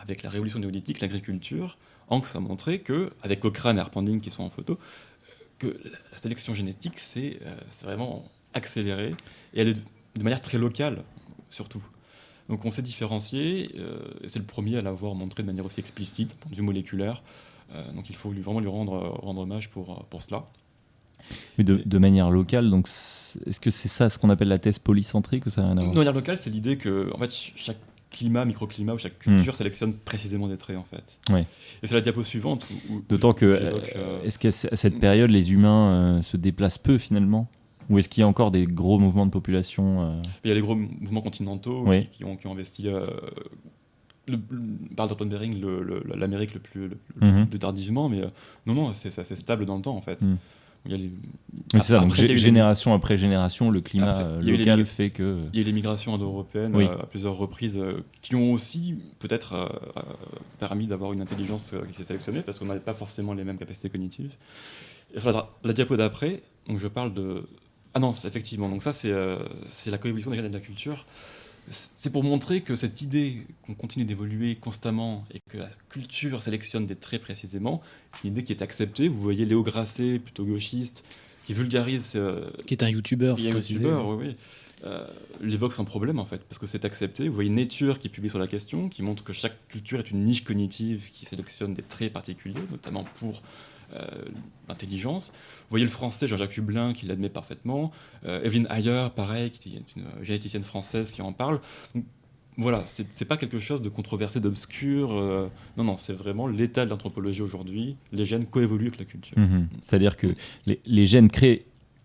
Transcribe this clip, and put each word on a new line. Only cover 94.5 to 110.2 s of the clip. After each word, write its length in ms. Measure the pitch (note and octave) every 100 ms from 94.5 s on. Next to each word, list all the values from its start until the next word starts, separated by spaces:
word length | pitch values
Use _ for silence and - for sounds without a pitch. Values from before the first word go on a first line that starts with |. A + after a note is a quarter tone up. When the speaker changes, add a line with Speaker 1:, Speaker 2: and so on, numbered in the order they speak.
| - -
Speaker 1:
l'intelligence. 640 | F2 F#2+ G2 A2 F3 -
Vous 320 | - - - -
voyez 160 | A2 A#2+
le 60 |
français 360 | - B2 - C3+
Jean-Jacques 300 | G#2 G2+ G2+
Hublin 360 | G#2+ G#2+ A#2+
qui 120 | A#2+ F#2
l'admet 240 | F#2+ G2
parfaitement. 600 | - - - A#2 C3+ D#3 - - - -
Euh, 160 | F2+
Evelyne 240 | A2+ A2+ A#2
Ayer, 360 | A2+ A2 B2 B2+ A#2+
pareil, 360 | G2+ A2+ A#2+
qui 240 | - - G#2+
est 200 | - -
une, 80 |
euh, 200 | F#2+ -
généticienne 400 | G2 G#2+ G#2+ G#2
française 480 | G2 G2 F#2+ A2+ G#2+
qui 100 | -
en 100 | G2
parle. 280 | F#2+ C3 D3+ - - -
Donc, 100 | B2 A#2 - _ _ _ -
voilà, 260 | A#2 A2+ F2
c'est, 200 | - G#2
c'est 140 | - -
pas 120 | D#3
quelque 220 | C3 A#2
chose 220 | G#2 C#3+
de 80 | G#2+
controversé, 500 | G#2 G#2 G#2 G#2 B2+
d'obscur. 720 | G#2 G2+ - - C#3 C#3 C3+
Euh, 340 | G#2 G2 F#2+ F#2+ - - -
non, 60 |
non, 140 | A2+ F#2+
c'est 160 | -
vraiment 340 | F#2+ G2+ G2+ C3
l'état 380 | G#2+ A#2+ B2 B2
de 40 |
l'anthropologie 520 | G#2 G#2+ F#2+ G2 G2
aujourd'hui. 520 | G#2 F#2+ F#2 G2+ A#2+ C3+ _
Les 140 | G2+ G2+
gènes 200 | A2+ A2+
coévoluent 400 | B2+ A#2+ G#2+ A#2
avec 120 | -
la 60 | F#2+
culture. 320 | - - -
Speaker 2:
Mhm. 300 | G2+ F#2 E2+ -
C'est-à-dire 360 | - G2+ G2+
que 100 | -